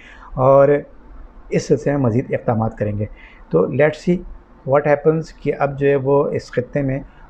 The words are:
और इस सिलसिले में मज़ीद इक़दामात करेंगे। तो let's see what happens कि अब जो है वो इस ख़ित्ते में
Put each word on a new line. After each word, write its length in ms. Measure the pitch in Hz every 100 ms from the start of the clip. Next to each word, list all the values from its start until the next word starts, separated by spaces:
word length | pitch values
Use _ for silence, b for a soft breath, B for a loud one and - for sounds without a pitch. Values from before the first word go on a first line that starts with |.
| B B B 139
और 460 | 131 139 139 147 - - - - - - -
इस 160 | 180 -
सिलसिले 280 | 131 143 143
में 80 |
मज़ीद 220 | 123 120 -
इक़दामात 460 | 120 - 110 110 -
करेंगे। 300 | 104 104 107 B B B -
तो 240 | 165 185 131
let's 320 | 151 - 185
see 100 | 175 - - - - 135
what 180 | 143 147
happens 460 | 147 160 160 151
कि 180 | - 143
अब 260 | - 143 139
जो 100 | 139
है 100 | 139
वो 320 | 131 143 -
इस 220 | 117 -
ख़ित्ते 320 | - - 147
में 220 | 135 135 135 b